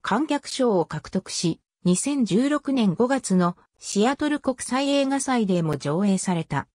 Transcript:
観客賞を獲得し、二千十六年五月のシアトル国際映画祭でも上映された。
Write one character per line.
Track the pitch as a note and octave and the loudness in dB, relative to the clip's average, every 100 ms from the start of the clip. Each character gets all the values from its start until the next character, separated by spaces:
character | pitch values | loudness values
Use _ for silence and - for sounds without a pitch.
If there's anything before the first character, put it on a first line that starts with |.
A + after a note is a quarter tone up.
観 | - G#3 D#4 | -2 0 0
客 | C#4+ - | -2 -4
賞 | - B3 F#3+ | -2 2 2
を | D#3+ | 0
獲 | D3+ - | -4 -6
得 | F#3+ - | -6 -6
し、 | - E3+ D#3+ _ _ | -4 -2 -4 _ _
二 | F3 F3+ | 0 0
千 | - C#4+ A3+ | 0 0 2
十 | F3+ B3+ | 2 2
六 | D4 - | 0 0
年 | C4+ G#3+ | 0 2
五 | D#3 A#3+ | 2 2
月 | C4+ - F#3 | 0 2 2
の | F3 F3 _ _ | 2 -2 _ _
シ | - G3 G#3+ | -6 0 0
ア | C#4 | 2
ト | D4+ | -2
ル | D4 | -2
国 | - B3+ | -2 -4
際 | - B3 C#4 | -4 -2 0
映 | C#4+ C#4 | 2 2
画 | C#4 | 0
祭 | C4+ B3+ G#3 | 0 0 2
で | F3+ | 2
も | E3 C#3+ | 0 -2
上 | C#3+ D#3 G#3 | -2 0 0
映 | F#3+ | 0
さ | - F3 | 0 -2
れ | |
た。 | D#3+ C#3 - | -2 -4 -6